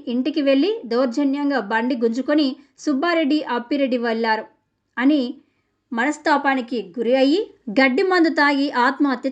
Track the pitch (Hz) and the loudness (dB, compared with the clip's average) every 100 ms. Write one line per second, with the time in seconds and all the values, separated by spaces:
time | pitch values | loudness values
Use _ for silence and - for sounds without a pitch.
0 | - 240 277 302 277 277 349 453 226 233 | -4 -4 -2 0 2 2 2 -2 -4 -2
1 | 262 233 277 277 285 277 202 226 247 262 | -2 0 -2 0 -2 -2 -2 -2 -2 0
2 | 233 233 262 302 269 254 _ _ - 269 | -2 -2 0 0 0 -4 _ _ -4 -2
3 | 339 330 294 302 269 285 - 285 269 240 | 0 0 2 0 -2 -6 -2 -2 0 0
4 | 233 226 226 220 220 _ _ _ _ - | -2 -2 0 -2 -4 _ _ _ _ -2
5 | 262 302 247 - _ _ _ _ _ 226 | 2 2 0 -8 _ _ _ _ _ -4
6 | 269 - 330 277 277 262 240 247 185 233 | -2 -2 0 0 2 -2 -4 -6 -6 -6
7 | 233 269 269 349 427 - - 208 269 254 | 0 2 4 2 -2 -10 -4 2 2 2
8 | 381 359 320 311 285 277 285 247 247 269 | 2 2 2 2 2 2 0 0 0 2
9 | 285 247 269 | 0 0 -2